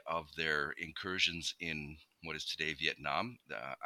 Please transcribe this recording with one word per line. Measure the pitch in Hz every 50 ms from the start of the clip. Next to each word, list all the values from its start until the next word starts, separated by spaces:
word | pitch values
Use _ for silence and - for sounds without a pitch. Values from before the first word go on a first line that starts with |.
| -
of | - 82 82 78 73 -
their | 82 80 80 76 73 71 73 - -
incursions | 85 78 - - - 92 92 95 - 87 85 85 78 - - -
in | 87 82 80 78 73 71 78 76 - _ _ _ -
what | 82 78
is | 76 -
today | - - - 78 78 78
Vietnam, | - 78 78 67 - 71 73 71 82 104 123 120 - _
the | - 69 53 60 67 67 - -